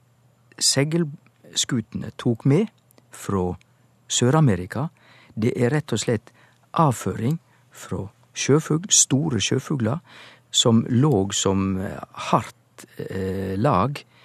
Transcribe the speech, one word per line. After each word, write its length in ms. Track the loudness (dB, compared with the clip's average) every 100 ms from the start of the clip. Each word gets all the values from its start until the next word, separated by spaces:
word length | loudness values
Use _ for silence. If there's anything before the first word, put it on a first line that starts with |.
| _ _ _ _ _ -4
seilskutene 1600 | 0 0 0 0 -2 -6 _ _ -8 -6 -2 -4 -4 -8 -10 -6
tok 320 | -4 0 2
med 240 | 2 0 -6 _ _ _
fra 380 | -14 -6 -2 -2 -6 _ _ _ _ -8
Sør-Amerika. 760 | 0 4 6 4 2 -2 -6 -8 -10 _ -20 -14 -2
Det 180 | -2 2
er 160 | 0
rett 220 | 0 -2
og 80 | -4
slett 280 | -2 -4 -4 _ _ _ _ 2
avføring 600 | 2 2 -4 -4 -2 -4 -8 _ _
fra 340 | -20 -10 -10 -10 -16 _ -6
sjøfugl, 540 | 2 2 2 -4 2
store 480 | 2 4 2 0 -2
sjøfugler, 560 | 0 -2 -2 -2 -2 -4 -10 -20 -20 -20 _
som 320 | 0 4 4 4
lå 420 | 2 4 2 2
som, 440 | 0 0 0 0 -2
eh, 220 | -6 -10 -14 -12 0
hardt, 560 | 0 0 -12 _ -20 -20 -14
eh, 580 | -10 -6 -4 -4 -4 -2
lag, 460 | 2 2 0 -2 -14 _